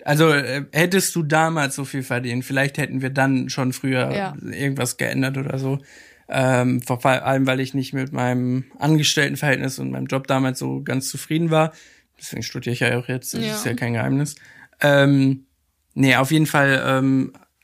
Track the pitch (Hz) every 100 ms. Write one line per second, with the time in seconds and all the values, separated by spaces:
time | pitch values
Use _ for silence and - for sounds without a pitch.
0 | - 151 160 143 127 135 139 151 175 190
1 | 185 170 151 156 160 160 139 139 135 139
2 | 127 123 123 120 127 135 139 156 139 131
3 | 139 139 135 131 131 - 127 123 135 131
4 | 131 135 190 139 - - 139 135 123 -
5 | 123 131 131 135 139 135 135 139 - -
6 | - _ - 131 131 127 123 127 - 123
7 | 135 131 - 135 131 131 131 139 127 139
8 | 131 135 123 123 123 127 127 - 147 156
9 | 147 - 139 143 147 131 135 131 131 131
10 | 131 135 135 135 131 127 131 135 143 131
11 | - 143 - 160 165 156 156 - - _
12 | _ _ - - 117 123 120 123 - 120
13 | 120 127 - - 226 214 123 120 120 117
14 | 131 135 147 - - - - _ 143 143
15 | 139 139 135 135 - _ _ _ _ -
16 | 135 123 135 156 151 151 139 135 131 131
17 | 135 135 - - _ _